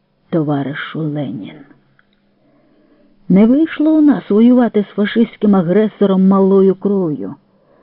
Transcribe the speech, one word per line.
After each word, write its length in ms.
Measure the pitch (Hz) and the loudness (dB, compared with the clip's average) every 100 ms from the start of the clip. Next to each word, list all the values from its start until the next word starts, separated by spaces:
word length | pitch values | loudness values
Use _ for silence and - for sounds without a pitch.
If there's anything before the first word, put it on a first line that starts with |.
| _ _ _ | _ _ _
товаришу 680 | 175 147 143 135 147 - 147 | -4 -2 -4 -6 -10 -12 -8
Ленін. 580 | 156 147 135 107 95 - - _ _ _ _ _ _ _ _ _ _ _ _ _ _ _ - | -8 -8 -8 -10 -14 -18 -20 _ _ _ _ _ _ _ _ _ _ _ _ _ _ _ 0
Не 160 | 180 220 | 2 4
вийшло 520 | 269 320 - 302 311 | 2 0 -2 0 2
у 40 | |
нас 280 | 302 214 - | 2 2 0
воювати 560 | 208 233 247 233 214 202 | 2 4 4 2 -2 -4
з 40 | - | -4
фашистським 600 | 208 - 233 - 214 196 | -4 -2 -4 -2 0 0
агресором 720 | 165 190 220 - 196 190 190 | 2 0 0 -2 0 2 2
малою 480 | 196 190 196 190 185 | 2 2 2 2 0
кров'ю, 600 | 202 202 175 143 98 - _ _ _ _ | -4 -4 -4 -6 -10 -16 _ _ _ _